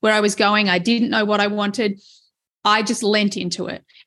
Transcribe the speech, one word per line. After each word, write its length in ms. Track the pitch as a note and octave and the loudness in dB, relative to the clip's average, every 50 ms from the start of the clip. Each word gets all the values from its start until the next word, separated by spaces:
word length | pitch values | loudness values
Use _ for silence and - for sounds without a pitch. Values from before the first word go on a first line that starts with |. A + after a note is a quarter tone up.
where 120 | - A3 G#3+ | 0 2 2
I 60 | G#3+ | 4
was 160 | G#3 G#3 G#3 | 2 0 2
going, 340 | - G#3+ G3+ G#3 G#3+ G#3 F#3+ | 2 2 2 4 2 2 2
I 80 | F3+ | 0
didn't 320 | F3+ F3 A#3 A#3 A#3 A#3 - | 0 2 0 0 0 0 0
know 160 | - A3 G#3 | 0 0 0
what 140 | G#3 G#3 G3+ | 0 0 0
I 80 | G3+ | 0
wanted, 520 | G3+ G#3 G#3 G3+ G3+ G3+ - A3 G#3 G3 G3 _ - - _ _ _ _ _ _ _ _ _ - | 0 -2 -2 -4 -4 -2 -2 -4 -4 -4 -6 _ -20 -20 _ _ _ _ _ _ _ _ _ 0
I 200 | G#3 G#3 A3 G#3+ | 0 0 2 0
just 180 | A3 A#3 - | -2 -4 -2
leant 360 | A3+ G3+ G#3+ G#3+ G#3 G3+ - | 0 0 2 2 0 0 -2
into 280 | - F3+ F3 - - E3+ | -4 -8 -8 -6 -8 -8
it 160 | E3+ - - _ _ _ - - | -10 -10 -12 _ _ _ -18 -6